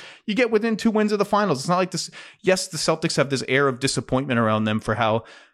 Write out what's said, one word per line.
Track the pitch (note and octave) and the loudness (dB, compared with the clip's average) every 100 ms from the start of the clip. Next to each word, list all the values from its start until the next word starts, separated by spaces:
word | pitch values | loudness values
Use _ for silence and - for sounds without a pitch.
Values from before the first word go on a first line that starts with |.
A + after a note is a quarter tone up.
| - - - | -8 -12 -4
you | G#3 | 0
get | A#3 | 2
within | G#3+ A#3 A3 | 2 0 0
two | A#3 | 2
wins | G#3+ G#3+ | 2 0
of | G#3 | 0
the | G3 | 0
finals. | G3+ G3+ D#3 | 2 2 0
It's | D3+ | 0
not | F3+ | 0
like | F#3 | 0
this. | E3+ - - - - | -4 -10 -14 -20 -4
Yes, | F#3 F#3 - | 0 0 -2
the | D3+ | -4
Celtics | - D#3 E3 - | -2 0 0 0
have | C#3 | 0
this | C3 B2 | -2 0
air | C3 C#3 | 2 2
of | A#2+ | 0
disappointment | C3+ B2+ - C3 C#3 A#2+ | -2 -2 -2 -2 0 2
around | A2 G#2+ | 2 2
them | G#2+ G#2+ | 0 -2
for | A2+ A2 | -2 0
how | A2 A2 - - - | 2 0 -4 -16 -20